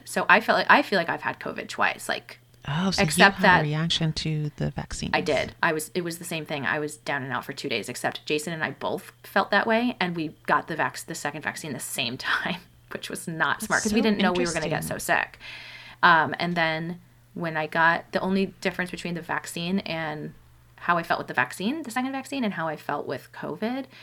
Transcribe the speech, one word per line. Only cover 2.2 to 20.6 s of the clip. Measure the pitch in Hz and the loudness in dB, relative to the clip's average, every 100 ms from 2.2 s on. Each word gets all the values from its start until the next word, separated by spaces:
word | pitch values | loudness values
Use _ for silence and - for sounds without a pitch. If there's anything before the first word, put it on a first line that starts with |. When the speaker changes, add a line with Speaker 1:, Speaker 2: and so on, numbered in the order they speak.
| - - _ _ - | -8 -20 _ _ -6
Speaker 2:
Oh, | 151 190 | -2 0
so | 185 | 2
Speaker 1:
except | 175 160 196 190 | 2 8 6 8
Speaker 2:
you | |
had | |
Speaker 1:
that | 196 180 | 6 6
Speaker 2:
a | |
reaction | 151 151 165 - 160 | 4 0 0 0 0
to | - 165 156 151 - | 0 -2 -2 -4 -4
the | 147 | -4
vaccine. | 147 - - - | -4 -8 -6 -2
Speaker 1:
I | 156 | 0
did. | 175 131 - - | 2 0 -2 -2
I | 170 | 0
was, | 156 - | 0 -4
it | 185 | -4
was | 170 165 | -4 -6
the | |
same | 170 160 151 | -8 -8 -6
thing. | 147 | -4
I | 120 147 | -2 -2
was | 151 - | -2 -6
down | - 143 | -6 -4
and | 135 | -4
out | 120 | -6
for | - | -6
two | 127 139 | -8 -4
days, | 120 98 | -4 -4
except | 127 127 - | -4 -4 -4
Jason | - 151 170 | -2 -2 -2
and | 160 | -4
I | 139 | -4
both | 135 92 151 - - | -4 -4 -4 -8 -18
felt | - 202 - | -2 0 2
that | 202 226 | 2 4
way, | 226 247 - | 2 0 0
and | 180 170 | -2 -2
we | 151 - - | -6 -6 2
got | 147 - | 2 2
the | 156 | -2
vac-, | 131 - - | -2 -4 -10
the | |
second | 127 143 147 | -8 -6 -6
vaccine | - - 160 | -8 -8 -8
the | - | -8
same | - - 120 127 | -6 -4 -4 -4
<laughs> | - | -2
time, | - - 175 - - - | -2 -2 -6 -10 -20 -12
which | - - | -10 -8
was | 185 - | -8 -6
not | 160 147 - | -2 0 0
Speaker 2:
That's | 220 | 0
Speaker 1:
smart | - | 0
'cause | 214 | 2
we | 214 | 2
Speaker 2:
so | |
Speaker 1:
didn't | 220 202 | 4 4
know | 185 | 2
we | 180 175 | 2 0
were | |
gonna | 170 151 | -2 -2
get | 151 | -2
so | 160 | -4
Speaker 2:
interesting. | - - - | -4 0 2
Speaker 1:
sick. | - - - - - - - - | 0 -6 -16 -16 -16 -18 -20 4
Um, | 175 165 147 - | 6 6 4 0
and | 175 175 | -2 0
then | 160 160 165 175 - _ _ | 0 0 -4 -8 -14 _ _
when | 175 170 160 | -8 -4 -4
I | 156 | -2
got, | 165 165 170 - | 4 4 4 0
the | 185 | -2
only | 185 190 190 - | 0 2 0 -2
difference | 185 175 180 | -4 -2 -6
between | 175 175 | -6 -6
the | 170 | -6
vaccine | 160 151 - 170 170 190 | -4 -6 -4 -6 -2 -2
and | - 160 156 151 156 - - - | -2 -4 -4 -6 -10 -14 -20 -20